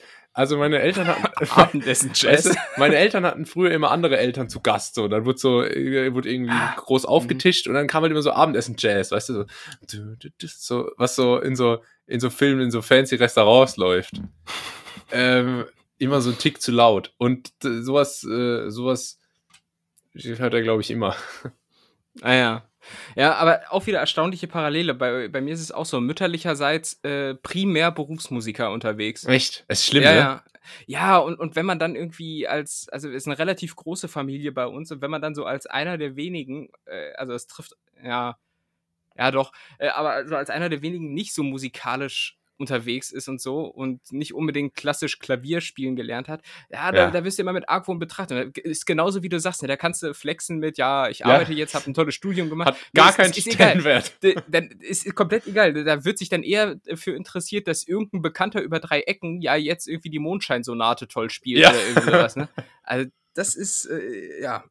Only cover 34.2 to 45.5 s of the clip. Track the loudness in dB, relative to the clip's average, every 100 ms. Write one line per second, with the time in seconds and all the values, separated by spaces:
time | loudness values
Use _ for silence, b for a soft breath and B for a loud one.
34.2 | -8 -6 -8 -4 -6 -6 -12 -10 -8 -6
35.2 | -6 -6 -6 -6 -6 -6 -4 -6 -8 -8
36.2 | -10 -10 -10 -12 -14 _ -16 -14 -12 -12
37.2 | -10 -10 -12 -20 -20 _ _ _ -8 -6
38.2 | -6 -10 _ _ _ _ _ _ _ -2
39.2 | 0 2 -2 B B -6 -4 -2 -2 -4
40.2 | -4 -6 -4 -4 -4 -4 -6 -8 -8 -8
41.2 | -6 -4 -4 -4 -8 -8 -6 -4 -4 -6
42.2 | -8 -10 _ -12 -4 -4 -4 -6 -6 -12
43.2 | -10 -10 -6 -6 -6 -8 -8 -8 -10 -10
44.2 | -8 -6 -4 -2 -4 -6 -4 -4 -4 -8
45.2 | -6 -6 -4